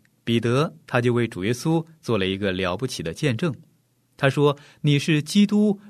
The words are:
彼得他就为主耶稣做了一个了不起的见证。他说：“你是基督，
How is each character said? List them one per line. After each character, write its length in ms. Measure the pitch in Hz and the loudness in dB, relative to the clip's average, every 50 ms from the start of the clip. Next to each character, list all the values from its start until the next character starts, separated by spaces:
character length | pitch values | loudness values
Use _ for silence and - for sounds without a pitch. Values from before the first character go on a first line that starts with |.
| _ _ _ _ _ | _ _ _ _ _
彼 160 | 113 117 117 | -2 0 0
得 340 | 113 117 120 135 160 - - - _ | 2 2 0 0 0 -2 -4 -12 _
他 160 | - - 123 | -4 -2 0
就 120 | 117 123 117 | 2 2 0
为 160 | 120 117 110 | 0 -2 -2
主 160 | - 87 92 | -4 -4 -4
耶 80 | 107 120 | -4 -4
稣 340 | 120 - 160 165 165 160 - - _ | -2 -2 -2 -2 -2 -2 -6 -14 _
做 180 | - - 117 101 | -4 -2 -2 0
了 80 | 92 | 0
一 100 | 95 95 | -2 -2
个 140 | 95 104 95 | -2 -2 -2
了 260 | 92 92 92 90 90 | -2 -2 -2 -2 -2
不 100 | 101 131 | -4 -6
起 180 | 127 - - 80 | -8 -8 -8 -8
的 100 | 82 82 | -8 -6
见 220 | - 156 143 113 | -4 -2 -2 -2
证。 180 | 113 180 165 120 - - _ _ _ _ _ _ _ _ _ _ | -2 -2 -4 -4 -6 -12 _ _ _ _ _ _ _ _ _ _
他 120 | - 143 139 | 0 0 0
说 300 | 131 147 143 147 139 - - - - _ - | 2 4 2 2 2 0 -8 -20 -14 _ 0
：“你 160 | 147 143 143 | 2 2 2
是 240 | - - 156 151 147 | 2 0 0 0 -2
基 240 | - - 202 208 | 0 2 2 4
督， 320 | 202 208 208 208 214 196 - - - | 4 4 2 2 2 0 -2 -6 -14